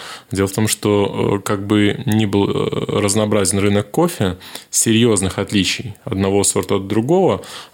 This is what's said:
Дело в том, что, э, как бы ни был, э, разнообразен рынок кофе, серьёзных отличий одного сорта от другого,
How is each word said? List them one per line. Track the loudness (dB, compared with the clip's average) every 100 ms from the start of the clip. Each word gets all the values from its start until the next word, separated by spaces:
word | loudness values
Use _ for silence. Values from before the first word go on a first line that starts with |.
| -16 -18 -6
Дело | -2 0
в |
том, | 0 -2
что, | 0 0 2 2 0 -2 -2
э, | -2
как | -4 2
бы | 2 2 0 0
ни | 0 2
был, | 2 0
э, | 0 -4 -4 -2 0
разнообразен | 0 0 2 2 0 0
рынок | 2 0 0
кофе, | 0 0 0 -4 -4 -12 -18 -6
серьёзных | -2 2 4 4 2 0 -4
отличий | -2 0 0 -2 -8 -12 -6
одного | -2 2 2 2
сорта | 0 0 -2
от | 0
другого, | -2 2 2 4 0 -4 -16 -8